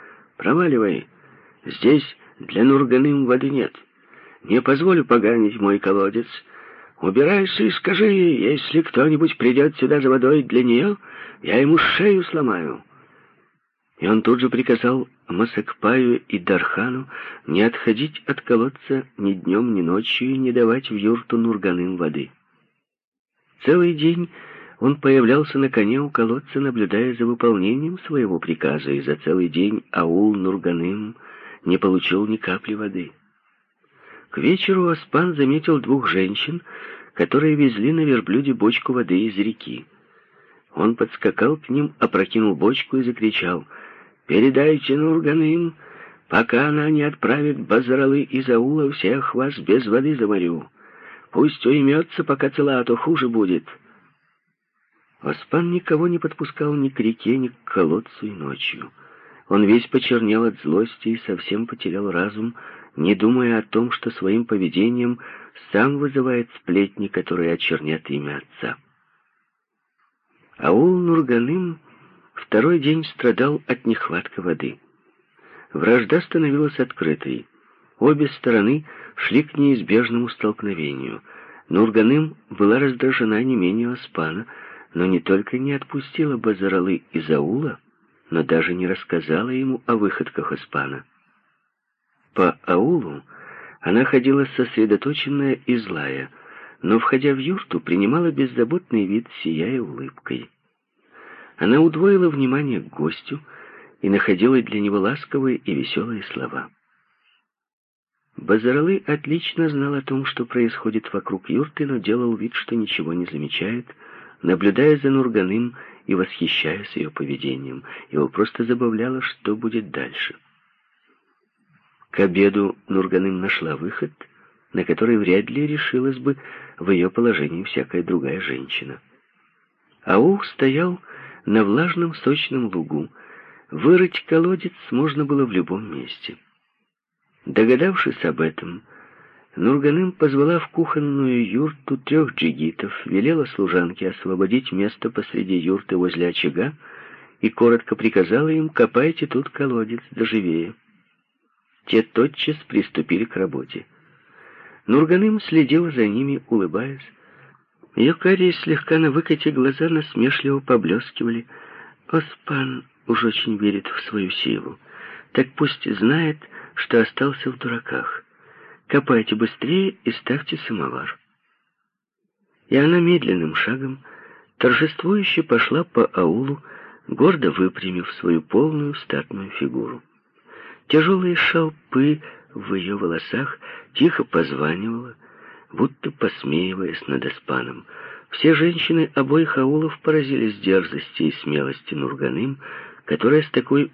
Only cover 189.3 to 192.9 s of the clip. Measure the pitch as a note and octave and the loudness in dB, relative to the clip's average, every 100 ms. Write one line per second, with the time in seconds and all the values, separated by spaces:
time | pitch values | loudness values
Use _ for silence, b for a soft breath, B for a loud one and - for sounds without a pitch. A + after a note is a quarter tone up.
189.3 | D3+ D#3 C#3 C3 D3+ D#3 - - D#3 C3+ | 2 2 0 2 0 -2 -4 0 0 0
190.3 | C3+ A2+ G#2 F#2 F#2+ E2 C#2 - - D#2+ | -2 -2 -2 2 2 2 -10 -10 -2 -2
191.3 | - D#2 D2 C2+ C#2 - D2+ C2 C2+ C#2 | -2 -4 -2 -2 -6 -10 -6 -6 -4 -4
192.3 | C#2 C3 C3+ B B B | -2 -4 -6 B B B